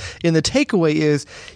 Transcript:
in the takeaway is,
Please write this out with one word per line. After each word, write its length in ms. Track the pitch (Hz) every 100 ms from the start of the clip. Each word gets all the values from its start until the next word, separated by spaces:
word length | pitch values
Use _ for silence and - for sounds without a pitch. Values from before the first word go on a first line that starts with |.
| - -
in 100 | 170
the 80 | 160
takeaway 520 | - 269 294 196 165
is, 320 | 151 151 147 - - -